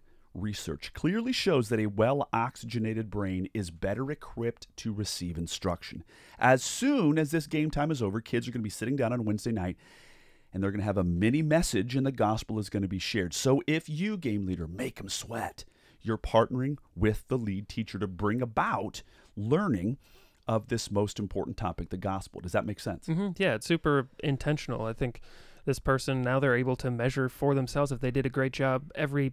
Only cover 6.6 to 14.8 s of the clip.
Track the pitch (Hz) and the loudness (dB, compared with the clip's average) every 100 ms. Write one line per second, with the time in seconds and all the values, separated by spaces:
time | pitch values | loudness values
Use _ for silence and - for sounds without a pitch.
6.6 | - - 269 285 156 156 151 160 151 147 | 2 0 2 4 4 4 2 0 0 -2
7.6 | 156 147 151 143 104 107 - 120 117 117 | 0 0 0 0 0 -2 -2 -2 -2 -4
8.6 | 107 - 113 135 117 123 107 107 120 110 | -6 -4 -2 0 0 0 0 0 0 0
9.6 | 90 90 - - - - - - _ 92 | -2 -4 -12 -20 -20 -20 -20 -20 _ -2
10.6 | 98 104 101 98 90 85 107 143 156 156 | -2 0 0 2 2 4 4 4 4 2
11.6 | 175 110 120 135 135 123 107 110 - 110 | 4 0 0 0 0 2 0 0 -2 -4
12.6 | 101 104 98 95 - 110 87 - 131 139 | -2 -2 -2 -2 -2 -2 -2 0 4 4
13.6 | - 156 - 151 202 214 143 104 95 87 | 4 -2 -2 -4 -2 -2 -2 -2 -2 -4
14.6 | 80 90 | -4 -6